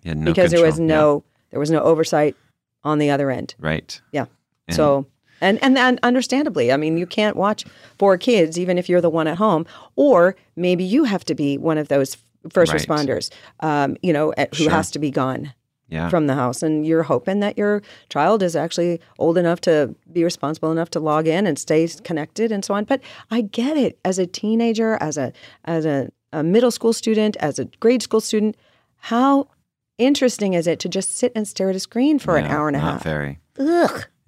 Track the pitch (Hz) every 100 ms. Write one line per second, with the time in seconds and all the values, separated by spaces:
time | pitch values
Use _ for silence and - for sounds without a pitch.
0 | - 78 156 165 175 170 165 156 160 156
1 | 151 147 _ _ _ 131 147 160 - 160
2 | 160 156 151 - _ _ _ _ 147 151
3 | 147 143 139 123 - - 78 78 - -
4 | _ 147 117 _ _ _ - - 151 139
5 | 135 _ _ - 185 214 254 254 254 247
6 | 240 247 247 262 302 165 120 139 156 165
7 | 180 - 214 - 196 214 - - - -
8 | 196 185 - 220 160 165 180 180 180 175
9 | 170 160 156 170 214 160 170 - - -
10 | 285 190 180 190 _ - 180 175 185 254
11 | 262 190 - 151 143 139 165 156 147 143
12 | 135 - _ _ 165 185 160 151 - 151
13 | 139 - - - - - 160 147 139 -
14 | 180 147 147 - 143 143 156 160 - 147
15 | 147 139 131 131 143 - _ _ - 160
16 | 170 170 147 135 123 127 160 156 156 165
17 | 151 127 - 202 202 - 208 208 208 -
18 | - 143 160 220 185 160 165 - 175 170
19 | _ - 165 170 170 175 - 156 135 -
20 | _ 170 170 - 139 160 160 160 170 170
21 | 156 151 160 165 208 139 - 160 165 -
22 | - 160 147 - 226 202 196 202 214 269
23 | - - - 226 208 - 254 311 214 -
24 | 185 185 180 - 208 226 233 226 220 220
25 | 156 147 127 - - - - 165 156 139
26 | 123 _ - 156 160 214 247 - 226 226
27 | 226 214 214 208 151 139 123 - 226 247
28 | - - - 214 214 - _ _ _ _
29 | - 233 269 277 - _ _ _ _ -
30 | 254 285 254 - 202 175 170 160 175 190
31 | - - 247 220 208 - 190 185 - 226
32 | 285 294 - 156 151 147 151 143 160 147
33 | - 76 73 73 _ - 285 349 277 -
34 | - _